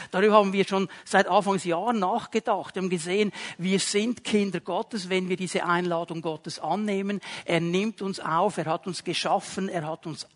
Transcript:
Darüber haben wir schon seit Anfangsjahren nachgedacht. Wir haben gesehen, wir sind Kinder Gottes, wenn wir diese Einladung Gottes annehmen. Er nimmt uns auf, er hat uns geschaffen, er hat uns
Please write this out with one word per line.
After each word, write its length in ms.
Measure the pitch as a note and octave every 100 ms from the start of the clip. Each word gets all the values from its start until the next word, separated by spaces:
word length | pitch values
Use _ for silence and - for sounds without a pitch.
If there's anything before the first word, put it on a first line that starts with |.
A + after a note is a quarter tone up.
| -
Darüber 260 | F#3+ G#3 G#3
haben 180 | G3
wir 120 | G3 F#3
schon 220 | G3 F#3 -
seit 240 | - F#3+ G3
Anfangsjahren 720 | G3 G3 F#3+ F3 E3 A3+ A3+
nachgedacht. 760 | F3+ A3+ - F3+ A#3+ F#3+ -
Wir 60 | F#3+
haben 80 | F#3+
gesehen, 440 | F3 E3+ G3+ G#3 - - -
wir 200 | F#3 F#3+
sind 460 | - G#3 A3+ A3
Kinder 360 | - G#3 G3 F3
Gottes, 500 | - F3+ - A3 F3+
wenn 180 | F#3 F3+
wir 80 | F#3
diese 300 | F3+ F3+ F3
Einladung 560 | F3 F3+ E3 E3+ E3
Gottes 360 | E3 D#3 E3+ -
annehmen. 600 | D#3 F#3+ G#3 G3 G3 G3+ - -
Er 160 | - E3+
nimmt 400 | E3+ F3+ A3 -
uns 180 | G3 -
auf, 380 | - E3 G3+ F3
er 80 |
hat 220 | D#3 E3+ F#3+
uns 180 | E3
geschaffen, 640 | F3+ D#3 D#3 F#3+ - G3 F#3+
er 180 | E3+ D3+
hat 200 | D#3+ E3
uns 200 | D3 -